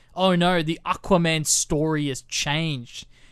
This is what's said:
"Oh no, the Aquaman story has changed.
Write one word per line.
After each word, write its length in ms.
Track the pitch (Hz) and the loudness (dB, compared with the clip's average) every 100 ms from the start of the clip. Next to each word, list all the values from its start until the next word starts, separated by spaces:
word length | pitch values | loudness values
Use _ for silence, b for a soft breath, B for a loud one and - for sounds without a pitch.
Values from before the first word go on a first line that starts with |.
| b - | b 0
"Oh 180 | 190 | 2
no, 280 | 180 175 180 | 4 4 2
the 180 | 156 165 - | 0 -4 -4
Aquaman 600 | 185 - 185 170 160 147 | -4 2 2 4 0 0
story 600 | - - 156 156 156 147 | -2 0 0 0 0 -2
has 140 | 127 | -6
changed. 840 | - - 143 151 165 139 120 - - b b | -8 -6 -2 -2 -2 -6 -10 -16 -18 b b